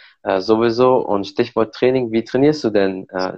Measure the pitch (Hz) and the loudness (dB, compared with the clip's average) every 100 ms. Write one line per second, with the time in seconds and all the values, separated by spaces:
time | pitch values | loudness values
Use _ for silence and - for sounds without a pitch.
0 | - _ 104 95 98 110 117 113 127 127 | -20 _ -2 -2 2 2 2 2 4 4
1 | - 101 95 - 120 - 110 - 127 131 | 0 -4 -4 -4 -2 -2 -4 0 0 0
2 | 120 113 113 127 147 151 117 104 98 95 | 0 -2 -2 2 2 2 0 0 0 -4
3 | 95 92 92 | -8 -6 -6